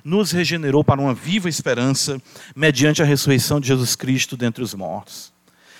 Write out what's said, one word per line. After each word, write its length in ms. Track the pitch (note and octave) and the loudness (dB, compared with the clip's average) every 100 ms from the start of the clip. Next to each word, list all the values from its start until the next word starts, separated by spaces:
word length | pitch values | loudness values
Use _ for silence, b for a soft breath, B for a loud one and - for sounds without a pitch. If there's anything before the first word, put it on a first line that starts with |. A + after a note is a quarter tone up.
nos 280 | D3 G3 F3+ | -2 0 0
regenerou 520 | F3 D#3+ E3+ C#3+ C#3+ | 0 -2 -2 2 2
para 160 | D3+ C#3 | 4 2
uma 140 | C#3 | 0
viva 340 | A#2+ D3 G#3 F3 | -2 -2 -2 -2
esperança, 720 | D3+ C#3+ A#2+ B2+ C3 - C3+ - B B | -4 -2 0 0 0 -2 -6 -10 B B
mediante 480 | - D#3 C3 D3+ D3+ | 0 2 4 2 4
a 20 | |
ressurreição 560 | D3 C#3+ - C3 - D3 | 2 2 4 2 2 0
de 80 | B2+ | 0
Jesus 260 | C3 A#2+ | 0 0
Cristo 400 | - B2+ C3 - | -2 -2 -2 -2
dentre 300 | B2+ A#2+ A2+ | -4 -4 -4
os 80 | A2+ | -8
mortos." 580 | G2 F2 G2 - - - _ _ b b b | -8 -10 -10 -12 -18 -20 _ _ b b b